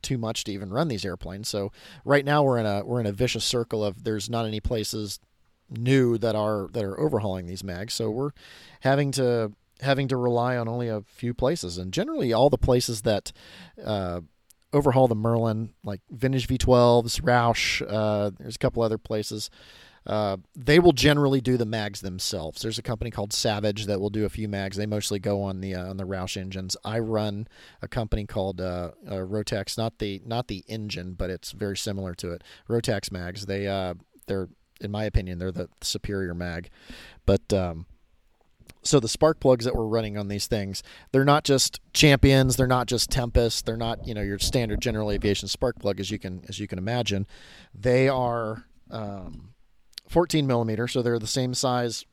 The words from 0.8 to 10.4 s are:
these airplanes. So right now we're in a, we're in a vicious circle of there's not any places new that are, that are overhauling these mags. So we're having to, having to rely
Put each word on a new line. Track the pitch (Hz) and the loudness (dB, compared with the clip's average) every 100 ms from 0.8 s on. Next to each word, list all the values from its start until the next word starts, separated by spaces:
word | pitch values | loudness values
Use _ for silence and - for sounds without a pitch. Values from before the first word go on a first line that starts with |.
| 165 | -2
these | 107 | -2
airplanes. | 98 85 87 95 113 | -6 -8 -10 -10 -6
So | 107 98 - - - | -4 -4 -8 -20 -14
right | - 143 | 2 2
now | 139 147 | 4 4
we're | 139 120 | 4 4
in | 110 | 2
a, | 101 | 0
we're | 101 120 | -2 -2
in | 107 | -2
a | |
vicious | 101 123 113 | 0 -2 0
circle | - 123 113 113 | -2 -2 -2 -2
of | 104 101 | -2 -2
there's | 110 107 101 | -4 -4 -4
not | 117 113 | -4 -4
any | 107 | -4
places | - 117 104 113 104 - _ _ _ _ _ | -2 -2 -4 -6 -6 -10 _ _ _ _ _
new | 117 120 135 123 113 | -4 4 4 4 2
that | 113 107 | 2 2
are, | 107 107 98 | 0 -2 -4
that | 113 | -4
are | 98 98 | -4 -2
overhauling | 151 127 104 95 87 | 0 0 -2 -4 -6
these | 92 | -10
mags. | 98 87 110 | -8 -8 -8
So | - 113 | -4 -4
we're | 110 143 - - - - - | -2 -6 -8 -20 -20 -20 -4
having | 131 139 143 | 0 2 2
to, | 131 127 120 110 107 _ _ | 2 2 2 -2 -6 _ _
having | 135 135 135 | 0 0 2
to | 131 | 0
rely | 123 120 | 2 2